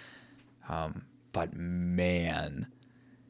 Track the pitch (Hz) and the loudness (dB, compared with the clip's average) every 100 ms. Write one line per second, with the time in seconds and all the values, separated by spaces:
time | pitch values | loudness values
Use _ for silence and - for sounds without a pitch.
0 | - - - - - - - 80 80 92 | -18 -20 -20 -20 -20 -16 -6 -4 -4 -6
1 | - - - 87 82 - 87 90 87 90 | -12 -20 -4 -2 -2 -2 -2 0 2 4
2 | 90 87 82 80 76 71 - - - - | 6 4 2 0 -2 -6 -8 -10 -20 -20
3 | - - | -20 -20